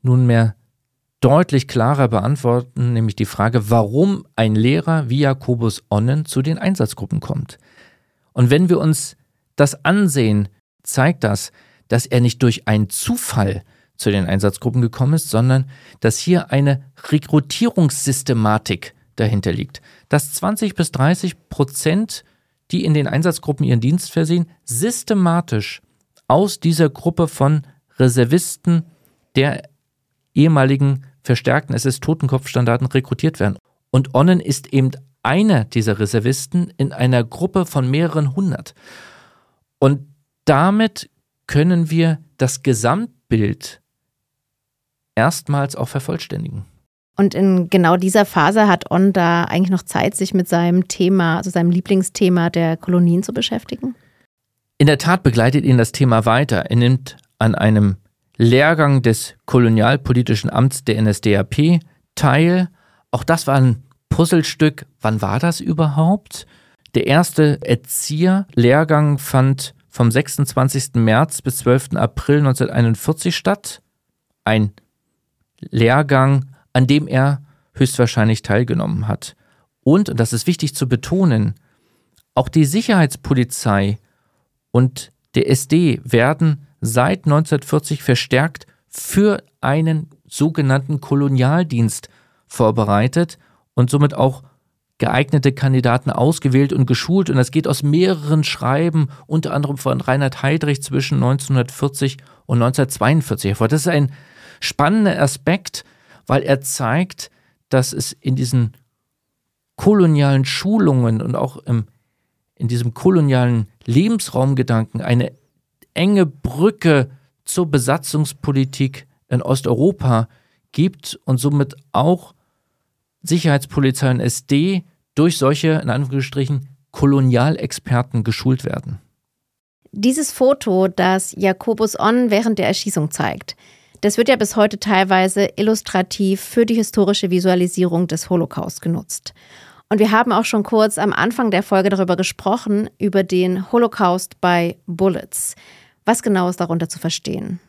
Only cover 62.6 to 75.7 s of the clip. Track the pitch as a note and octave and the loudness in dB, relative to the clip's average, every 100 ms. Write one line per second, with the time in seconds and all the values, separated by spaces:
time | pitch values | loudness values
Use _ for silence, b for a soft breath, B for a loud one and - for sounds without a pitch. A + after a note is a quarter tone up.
62.6 | F3+ b b b b B2 - E3 - C#3 | -2 b b b b -6 -2 -2 2 2
63.6 | B2+ A2+ _ _ _ - E3 F3+ D3+ - | 2 0 _ _ _ -2 2 2 0 0
64.6 | D#3 D3+ - _ A2 A2 G2 G#2+ E3+ E3 | 0 0 -20 _ -4 -2 -2 -2 -2 -2
65.6 | - D#3+ D#3 C#3+ E3 G#3 _ - - b | -4 -2 0 2 0 0 _ -20 -20 b
66.6 | b b b - - D3 F3 - D3+ C#3 | b b b -2 2 2 2 2 2 2
67.6 | - A#2+ - - - D3+ F3+ F#3+ G3 - | -2 -2 -2 -10 -6 0 2 0 -2 2
68.6 | A#2+ C#3+ D#3 D3+ D3+ C#3+ - C3+ C3 C3+ | 4 4 4 2 2 0 0 2 2 0
69.6 | - _ _ - A#2 A#2 C#3+ - C#3+ - | -6 _ _ 0 2 2 -2 -4 -2 0
70.6 | C3 C3+ - A#2+ A2+ A2 D#3+ - C3+ B2+ | 0 -2 -4 0 2 2 2 -2 -8 -2
71.6 | B2 C3 C3 - G#2+ - - D3 C#3 B2+ | 2 2 0 -2 -2 -2 0 2 2 0
72.6 | B2 - A#2 A2+ - D#3+ F3+ - - G3+ | -2 0 0 0 -4 -4 -4 -4 -4 -4
73.6 | - - _ _ _ _ _ _ G#2+ A2 | -8 -16 _ _ _ _ _ _ -2 0
74.6 | G#2 _ _ _ _ _ _ _ _ _ | 0 _ _ _ _ _ _ _ _ _
75.6 | - | -6